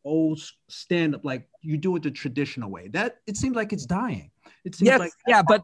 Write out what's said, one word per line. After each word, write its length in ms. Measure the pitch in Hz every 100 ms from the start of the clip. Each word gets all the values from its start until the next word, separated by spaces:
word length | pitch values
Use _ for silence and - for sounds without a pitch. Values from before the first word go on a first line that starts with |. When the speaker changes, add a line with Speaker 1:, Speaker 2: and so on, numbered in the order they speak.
| 139
Speaker 1:
old 340 | 160 160 156
s-, 140 | - - _
stand-up, 560 | - - 175 165 139 143
like, 220 | 127 - _
you 140 | 160 151
do 180 | 180 175
it 60 |
the 60 | 151
traditional 580 | - 143 127 143 - 107
way. 160 | 92 90
That, 300 | 156 233 - -
it 80 | 202
seems 220 | 269 240
like 160 | 214
it's 120 | 190 131
dying. 460 | 180 240 113 - _ - _
It 100 | 180 -
seems 120 | 208
Speaker 2:
Yes, 120 | 262
Speaker 1:
like 120 | 170 - -
Speaker 2:
yeah, 140 | 226 160
but, 160 | 208